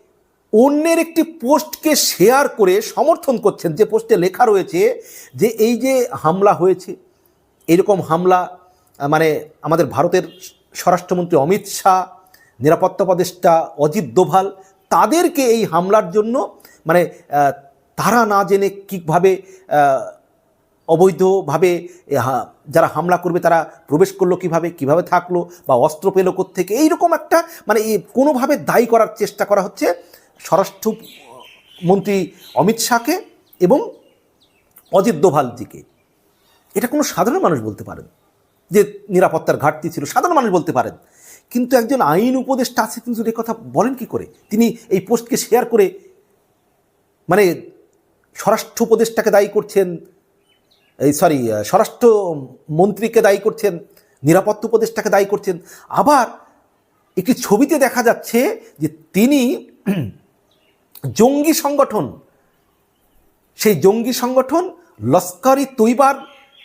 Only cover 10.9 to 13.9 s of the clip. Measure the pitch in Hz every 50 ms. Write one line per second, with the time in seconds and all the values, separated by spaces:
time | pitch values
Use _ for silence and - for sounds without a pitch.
10.9 | 185 175 175 - 185 180 180 170 175 147 135 156 196 208 208 - - - - 202
11.9 | 185 185 180 - - - _ _ _ _ _ _ _ _ 117 147 165 165 180 180
12.9 | 180 - 202 185 185 175 180 175 - - - 180 165 165 160 - - - 143 156